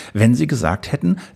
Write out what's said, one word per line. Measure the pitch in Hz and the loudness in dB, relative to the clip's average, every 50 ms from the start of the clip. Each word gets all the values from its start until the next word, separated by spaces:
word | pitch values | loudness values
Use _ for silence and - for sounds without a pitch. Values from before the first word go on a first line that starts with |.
| - - - | -14 -8 -2
wenn | 104 110 113 123 | 2 4 4 4
sie | 135 160 | 2 0
gesagt | 147 156 113 82 80 90 - - - | -2 -2 -2 -2 -2 -2 -4 -4 -6
hätten, | - - - 175 190 - - - - | -6 -2 -2 -2 -2 -2 -6 -12 -10